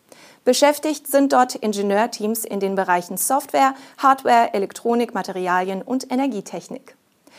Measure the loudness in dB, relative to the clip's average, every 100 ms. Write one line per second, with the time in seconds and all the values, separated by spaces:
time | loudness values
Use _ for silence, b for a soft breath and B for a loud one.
0 | _ B B B 0 4 4 2 -2 -6
1 | 0 2 4 4 2 0 -4 -2 0 0
2 | 0 -2 -4 -4 -6 -4 -2 -2 0 0
3 | -2 -6 -2 -2 0 2 2 0 B -2
4 | 2 2 4 4 4 0 -4 -4 -2 0
5 | 0 -4 -6 -6 -2 -2 -2 -6 -4 -6
6 | -4 -2 -2 -4 -8 -12 -12 -16 -18 _
7 | _ _ b